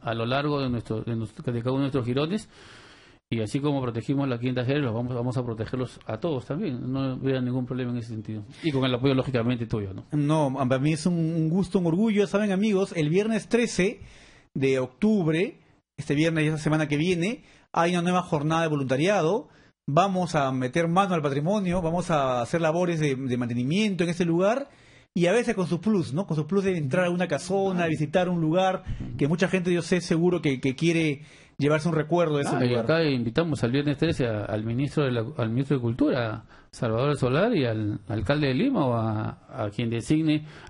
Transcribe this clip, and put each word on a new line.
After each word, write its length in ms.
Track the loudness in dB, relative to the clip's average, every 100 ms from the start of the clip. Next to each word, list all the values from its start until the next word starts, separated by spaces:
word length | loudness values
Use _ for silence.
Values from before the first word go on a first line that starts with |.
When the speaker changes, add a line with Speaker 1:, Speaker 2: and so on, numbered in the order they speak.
Speaker 1:
a 140 | -6 -4
lo 100 | -2
largo 340 | -2 0 -2
de 100 | -2
nuestro, 320 | -4 -4 -6
de 140 | -4 -4
nuestro, 380 | -6 -8 -6
de 60 | -4
cada 120 | -2
uno 80 | 0
de 20 |
nuestros 220 | 0 -2 -2
jirones. 440 | -2 0 -2 -6 -20 -20 -20 -20 -20 -20 -20 -6
Y 60 | -4
así 220 | -2 -2
como 200 | 0 -2
protegimos 460 | -2 -4 -2 -2 0
la 100 | -2
Quinta 280 | -2 -2 0
Jeren, 180 | 0
los 100 | 0
vamos, 220 | -2 -4 -2
vamos 220 | -2 -2
a 80 | -4
protegerlos 560 | -4 -4 -4 -6 -8 -10
a 120 | -6
todos 280 | -4 -4 -4
también. 460 | -6 -4 -4 -4
No 220 | -2 -2
habría 260 | -2 -2 0
ningún 260 | 0 -2 -4
problema 260 | -4 -4
en 80 | -4
ese 100 | -6
sentido. 340 | -8 -8 -10 -12 -6
Y 120 | -2
con 100 | 0
el 100 | 2
apoyo, 200 | 2 2
lógicamente, 540 | 2 0 0 0 -2 -2
tuyo, 260 | -4 -4
¿no? 100 | -8 -6
Speaker 2:
No, 420 | -2 2 2 0 0 0
para 140 | 2
mí 100 | 2
es 140 | 0 0
un, 80 |
un 340 | 0 0 0 0
gusto, 300 | 0 0 0
un 60 | 2
orgullo. 420 | 2 2 2 2
Saben, 240 | 0 0
amigos, 400 | 2 2 2 0
el 140 | 0 2
viernes 400 | 2 2 0 0
trece 540 | 2 2 2 0 -2 -12 -20 -20 -20 _
de 260 | 0 2 2
octubre, 800 | 0 0 4 4 4 2 0 -6 _ _ _ -8
este 160 | -2
viernes 300 | 2 2 2
y 40 | 0
esta 120 | 0
semana 300 | 0 0 2
que 80 | 0
viene, 480 | 0 0 -2 -4 -12 -20 _
hay 220 | 0 2
una 80 | 2
nueva 200 | 2 0
jornada 420 | 0 -2 0 0
de 40 | 0
voluntariado. 800 | 0 0 2 2 2 2 0 -4 -18 -20 _ -2
Vamos 480 | 2 2 2 0 0
a 160 | 0
meter 380 | 0 0 0 2
mano 260 | 2 2 2
al 60 |
patrimonio, 600 | 0 0 0 0 0 0
vamos 300 | 0 -2 0
a 300 | 0 2 0
hacer 180 | 0 0
labores 400 | 2 2 0 0
de, 160 | 0 0
de 220 | -2 -2
mantenimiento 680 | -2 -2 0 2 0 0
en 60 | 0
ese 160 | 0 0
lugar. 420 | 2 2 0 -4 -14 -20 -20 _ 0
Y 120 | 4
a 40 |
veces 240 | 4 2 0
con 120 | -2
su 120 | -2
plus, 340 | 2 2 0
¿no? 140 | -2 -2
Con 80 | -2
su 120 | 0
plus 180 | 0 0
de 120 | 0
entrar 280 | 0 0 2
a 40 |
una 200 | 0 0
casona, 560 | -2 -2 0 0 0 0
visitar 400 | 0 0 0 2
un 140 | 2
lugar 420 | 2 2 2 0 -4 -8 -8 -2
que 120 | 0
mucha 180 | 2 2
gente, 240 | 0 0
yo 80 | -2
sé, 200 | 0 -2
seguro 400 | 0 2 2 2
que, 180 | 0 0
que 160 | -2 0
quiere 460 | 2 2 0 -2 -8 -20 -14 -2
llevarse 320 | 2 2 2
un 40 | 0
recuerdo 420 | 2 2 2 0
de 60 |
ese 120 | 0 0
Speaker 1:
Ah, 100 | 2
y 40 |
Speaker 2:
lugar. 160 | 2 2
Speaker 1:
acá 180 | 2
invitamos 600 | 2 0 0 0 0 0
al 80 | 0
viernes 260 | 0 0 0
trece 280 | 0 0 0
a, 200 | -2 -2
al 180 | -4
ministro 400 | -2 -2 -2 0
de 80 | 0
la, 140 | 0 -4 -4
al 120 | -2
ministro 260 | 0 0 0
de 40 |
Cultura, 640 | 0 0 0 0 -2 -6 -12 -20 -20
Salvador 440 | -4 -2 0 0 2
Solar, 380 | 2 2 2 2
y 100 | 0
al 340 | 0 -2 -4 -4
alcalde 400 | -2 0 2 2
de 60 | 2
Lima 300 | 2 2 2
o 80 |
a, 720 | 2 0 -2 -4 -8 -12 -6 -6
a 40 |
quien 200 | -4 -4
designe 580 | -2 0 2 2 0 -2 -16